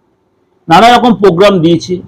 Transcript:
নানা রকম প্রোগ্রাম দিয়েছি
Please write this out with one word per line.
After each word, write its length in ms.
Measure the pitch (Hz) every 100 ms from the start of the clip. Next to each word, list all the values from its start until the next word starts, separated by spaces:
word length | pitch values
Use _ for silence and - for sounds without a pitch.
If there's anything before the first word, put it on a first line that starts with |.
| _ _ _ _ _ _ -
নানা 280 | 165 226 240
রকম 180 | 240
প্রোগ্রাম 440 | 185 202 170 202 190
দিয়েছি 440 | 160 160 - 180